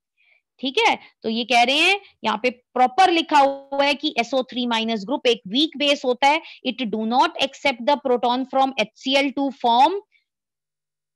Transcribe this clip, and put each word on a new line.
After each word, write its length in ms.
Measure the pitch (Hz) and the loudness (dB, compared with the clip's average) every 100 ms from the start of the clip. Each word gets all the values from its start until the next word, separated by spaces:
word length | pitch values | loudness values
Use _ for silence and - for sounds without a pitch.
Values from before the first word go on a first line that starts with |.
| _ _ _ _ _ _ | _ _ _ _ _ _
ठीक 180 | 269 269 | -6 0
है। 160 | 453 - - _ | 0 0 -6 _
तो 60 | 226 | -6
ये 160 | 226 | -4
कह 180 | 226 240 | 0 2
रहे 160 | 240 285 | 2 2
हैं, 220 | 349 392 - _ | 2 0 -4 _
यहाँ 140 | 220 214 | -6 -2
पे 80 | 254 | -4
प्रॉपर 600 | 247 _ 247 254 254 370 | -4 _ 0 0 4 2
लिखा 280 | 339 320 302 | 2 2 4
हुआ 460 | 277 277 - 277 | 4 0 -6 -2
है 100 | 285 285 | 0 0
कि 180 | 302 - | -4 -4
एसओ 240 | 233 269 | -2 -2
थ्री 220 | 247 233 240 | -4 -4 -2
माइनस 380 | 226 226 220 190 | -2 -2 -4 -4
ग्रुप 200 | 285 247 | -2 0
एक 160 | 233 180 | -2 -2
वीक 280 | 240 320 262 | -2 -2 -2
बेस 260 | 285 285 | 0 0
होता 240 | 254 240 277 | -2 0 2
है। 120 | 311 - - 254 | 0 -4 -12 -8
It 200 | 226 240 | -6 -6
do 140 | 220 220 | -4 -2
not 340 | 247 330 - | 0 0 0
accept 400 | 269 - 285 240 | -6 -4 -4 -2
the 140 | 233 285 | -2 0
proton 460 | 269 247 240 247 262 | 0 -2 0 -2 -2
from 260 | 262 269 262 | -2 0 -2
H 140 | 208 _ | -6 _
C 180 | 262 277 | -2 0
L 140 | 277 | 0
to 180 | 262 277 220 | -2 -6 -2
form 420 | 240 233 294 403 - _ _ _ _ _ _ _ _ _ _ | 0 4 2 0 -10 _ _ _ _ _ _ _ _ _ _